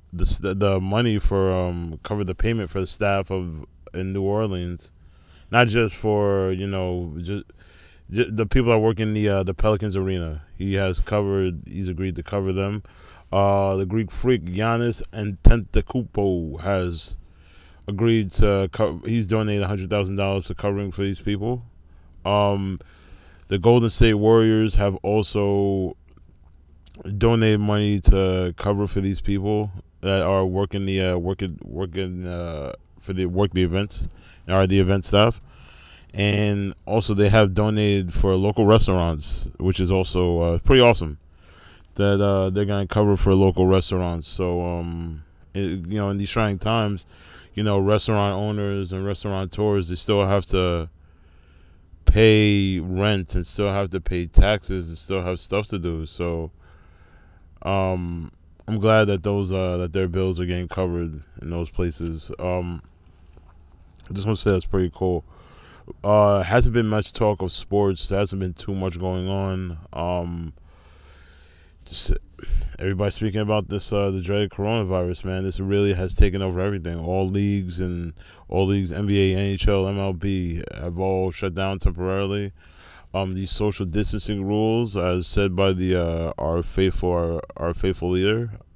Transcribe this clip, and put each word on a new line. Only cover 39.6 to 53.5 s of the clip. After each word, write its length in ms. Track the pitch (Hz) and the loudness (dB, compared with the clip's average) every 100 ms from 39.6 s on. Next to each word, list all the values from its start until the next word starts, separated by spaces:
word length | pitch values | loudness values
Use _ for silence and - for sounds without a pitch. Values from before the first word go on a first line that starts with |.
| 92 92 | -2 0
is 120 | 90 | 2
also, 500 | 95 92 90 90 85 | 2 0 0 0 2
uh, 180 | 85 85 | 0 2
pretty 220 | - 135 | 6 8
awesome 360 | 120 101 80 73 - - - - - - - - | 8 6 0 -8 -16 -20 -20 -20 -20 -20 -14 0
that, 240 | 101 98 | 2 4
uh, 300 | 101 98 95 | 2 2 0
they're 160 | 95 101 | 0 -2
gonna 220 | 101 92 | -2 -2
cover 280 | 107 104 98 | 2 4 4
for 180 | 101 95 | 4 6
local 320 | 95 92 92 | 4 4 4
restaurants. 600 | 95 - 92 90 85 78 | 4 2 -2 -2 -4 -8
So, 380 | - 90 87 87 | -6 -2 -2 -4
um, 580 | 87 85 85 85 78 76 - - | -4 -6 -8 -8 -12 -16 -20 -12
it, 340 | 95 95 92 85 | -6 -4 -6 -4
you 100 | 107 | -4
know, 120 | 101 | -2
in 80 | 98 | -2
these 140 | 101 | -2
trying 280 | 117 107 95 | 0 0 -2
times, 460 | 107 113 104 98 - - - - - | -2 0 -2 -4 -10 -20 -20 -20 -12
you 100 | - | -4
know, 160 | 107 101 | 0 2
restaurant 540 | 98 107 - 104 101 | 4 2 2 0 0
owners 580 | 98 107 104 101 98 92 | -2 -4 -4 -4 -4 -6
and 140 | 92 98 | -6 -6
restaurateurs, 800 | 95 104 95 95 - 107 101 85 | -6 -6 -6 -6 -2 2 2 0
they 80 | 87 | -4
still 300 | - 101 98 | 0 2 4
have 200 | 101 90 | 2 2
to 420 | 95 90 87 80 - - - - - - - - - - - | 0 2 -2 -4 -12 -20 -20 -20 -20 -20 -20 -20 -20 -20 0
pay 760 | - 107 110 107 104 101 98 92 | 2 6 6 6 4 4 2 -2
rent 540 | 90 92 104 101 87 | -4 -2 0 0 -2
and 140 | 90 | -6
still 240 | 85 | -6